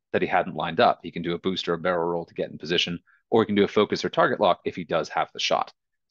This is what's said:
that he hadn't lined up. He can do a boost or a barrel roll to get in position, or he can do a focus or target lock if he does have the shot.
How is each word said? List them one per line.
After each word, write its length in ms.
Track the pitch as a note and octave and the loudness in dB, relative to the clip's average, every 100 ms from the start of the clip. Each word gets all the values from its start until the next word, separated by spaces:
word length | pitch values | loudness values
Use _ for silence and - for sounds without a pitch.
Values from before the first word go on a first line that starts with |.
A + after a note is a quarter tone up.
| _ | _
that 100 | G2+ | -2
he 60 | F2 | 0
hadn't 260 | F#2 F2 | 0 0
lined 240 | D2+ E2 E2 | -4 -4 2
up. 220 | G#2+ - | 2 2
He 80 | E2+ | -4
can 120 | F2+ | -8
do 120 | E2+ | -4
a 40 | E2+ | -4
boost 300 | F#2+ F#2 - | -2 -4 -2
or 60 | |
a 40 | E2+ | -2
barrel 300 | F2+ F2 E2+ | 0 0 0
roll 180 | E2+ F2 | -2 -6
to 80 | |
get 160 | - D#2+ | -6 -8
in 80 | D2 | -8
position, 420 | D2+ E2+ - F2 - _ _ | -2 -2 0 -4 -12 _ _
or 120 | A2+ | 2
he 40 | G#2 | 4
can 80 | |
do 100 | G2+ | 4
a 40 | G2 | 4
focus 360 | G#2+ G#2 F#2+ | 4 2 0
or 60 | - | -2
target 300 | - C3+ A#2+ | 0 2 2
lock 200 | F#2+ - | 2 2
if 120 | G#2 - | -2 -8
he 80 | |
does 240 | E2 E2+ D2 | -2 -2 -2
have 220 | D#2+ D2+ | -2 -4
the 80 | - | -4
shot. 320 | - - - - _ _ _ | -2 0 -2 -10 _ _ _